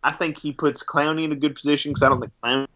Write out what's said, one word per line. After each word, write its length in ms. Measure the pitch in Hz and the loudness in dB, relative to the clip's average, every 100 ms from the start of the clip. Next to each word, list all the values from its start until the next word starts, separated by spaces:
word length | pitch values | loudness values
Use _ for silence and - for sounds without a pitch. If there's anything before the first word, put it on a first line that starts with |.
I 80 | 135 | 0
think 260 | 151 170 151 | 0 -4 -2
he 140 | 151 | -8
puts 320 | 135 151 139 | 0 0 0
Clowney 400 | - 160 151 156 | -4 0 0 0
in 80 | 160 | -2
a 40 | 147 | -2
good 200 | 147 135 | -2 -2
position 360 | 143 147 147 | 0 0 0
'cause 120 | 139 | 2
I 40 | 135 | 4
don't 120 | 131 | 4
think 480 | 110 _ 120 131 139 | -2 _ -2 0 -2